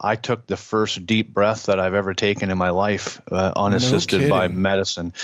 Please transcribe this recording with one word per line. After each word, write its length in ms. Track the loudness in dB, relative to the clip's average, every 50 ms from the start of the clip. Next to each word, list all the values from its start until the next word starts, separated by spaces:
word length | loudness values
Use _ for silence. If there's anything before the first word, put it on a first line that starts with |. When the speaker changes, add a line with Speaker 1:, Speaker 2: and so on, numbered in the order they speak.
Speaker 1:
I 160 | -2 -2 -2
took 280 | -2 -2 -2 -4 -4 -4
the 100 | -6 -6
first 480 | -6 -4 -2 0 0 0 0 -2 -6 -2
deep 280 | 0 0 0 0 0 0
breath 340 | 2 2 2 2 0 0
that 120 | 0 2 2
I've 140 | 2 2 0
ever 200 | 0 0 0 -2
taken 380 | 0 0 0 0 0 -2 -2
in 60 | 0
my 140 | 0 0 0
life, 500 | 2 2 0 0 0 -2 -4 -8 -12 -14 -8 -4
uh, 220 | -2 0 0 0 0
Speaker 2:
No 80 | 0 0
Speaker 1:
unassisted 680 | 2 2 2 2 2 2 0 0 0 0 2 2 2
by 180 | 2 2 2
Speaker 2:
kidding. 140 | 0 0 0
Speaker 1:
medicine. 520 | 0 2 2 0 0 -2 -4 -6 -8 -8 -8 -10